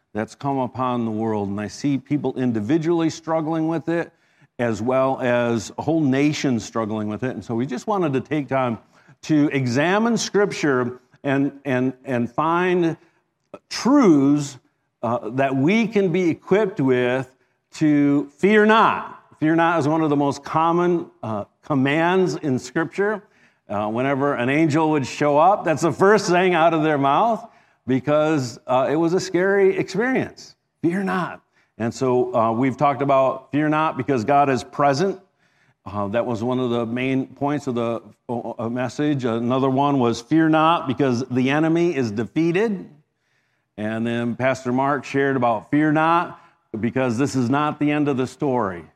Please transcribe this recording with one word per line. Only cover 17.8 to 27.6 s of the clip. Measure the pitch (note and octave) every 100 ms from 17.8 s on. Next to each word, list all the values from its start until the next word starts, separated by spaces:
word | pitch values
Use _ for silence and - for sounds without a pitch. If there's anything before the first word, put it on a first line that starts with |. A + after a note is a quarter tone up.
| D3+ D3 C#3+ C#3+ C#3+ -
fear | F#3+ G#3+
not. | G#3+ A3 F3 F2 - - _ -
Fear | D#3 E3
not | E3 E3+
is | C#3+
one | D#3+
of | D#3
the | C#3+
most | C#3+ -
common, | - D#3 E3 E3+ F3 E3+ - -
uh, | A2+ G#2+ G2+ _
commands | - C#3+ C3+ D#3 E3+ F#3 F3+ D3
in | D#3 B2+
Scripture. | - E3 D#3+ - G3+ G#3 - _ _ _ -
Uh, | G2+ G#2+
whenever | A2+ C3+ C#3 C#3+
an | A#2+ B2
angel | D3 D#3+ D3+ D#3
would | D3+ B2
show | - D3 C#3+
up, | F3 G#3
that's | - C3+
the | E3
first | - F#3+ G#3+ G#3
thing | F3 F#3
out | E3+ E3
of | D#3+
their | D#3 D3
mouth, | C#3 D3+ A3+ G#3+ - _